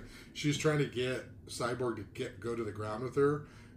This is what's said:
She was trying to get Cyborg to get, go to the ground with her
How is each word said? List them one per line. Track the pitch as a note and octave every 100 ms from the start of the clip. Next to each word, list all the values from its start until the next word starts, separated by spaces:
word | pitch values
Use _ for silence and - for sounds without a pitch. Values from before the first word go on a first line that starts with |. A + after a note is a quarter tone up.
| - - -
She | - D3+
was | C#3
trying | D#3 D3+
to |
get | B2+ A#2 B2+ B2 - - -
Cyborg | - - A#2+ B2 A2
to | G2+
get, | - A#2+ G2+
go | A2
to | A#2
the | G#2+
ground | G2+ G#2+ A2
with | B2+ C#3+
her | C#3+ D3 - - -